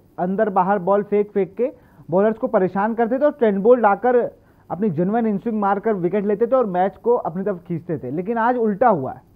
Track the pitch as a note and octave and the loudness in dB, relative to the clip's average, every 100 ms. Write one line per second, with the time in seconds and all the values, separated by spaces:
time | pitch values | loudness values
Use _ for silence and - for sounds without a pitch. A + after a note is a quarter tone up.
0 | _ - F3+ G3 A3 F#3+ F3+ G#3 F3 G3+ | _ -6 -2 0 0 2 2 0 0 0
1 | G3+ G#3 G#3 G3+ F#3+ G#3 B3+ - _ - | 0 -2 0 -2 -4 -4 -6 -6 _ -20
2 | - F3+ G#3+ A3 B3 G#3+ F#3 G3 G#3+ A3+ | -2 0 2 0 -2 0 0 0 -2 0
3 | A#3 B3+ D4 D4 A3 G3 G3+ B3+ G#3+ G3 | -2 0 0 2 0 4 4 4 4 2
4 | B3 B3 G#3 - _ _ - E3+ A3 D3+ | 2 2 0 -6 _ _ -12 -4 -2 0
5 | F3+ A3+ A3 G3 A#3+ A3 G3 G3+ A3+ G3+ | 0 0 0 -2 -4 -2 -2 0 -2 0
6 | E3+ G#3 G3+ G3+ A#3 C4 A3 F3+ F#3+ - | 0 0 -2 0 2 2 0 0 -2 -2
7 | A3+ A#3+ - E3 G3 F3+ - E3 - D3+ | 0 0 -2 -6 -4 -6 -6 -8 -6 -8
8 | B2 D#3 F#3 A#3 A#3 B3 A3 F#3+ B3+ F3 | -6 -6 -4 -2 0 0 0 2 2 2
9 | B2+ - - | -2 -10 -18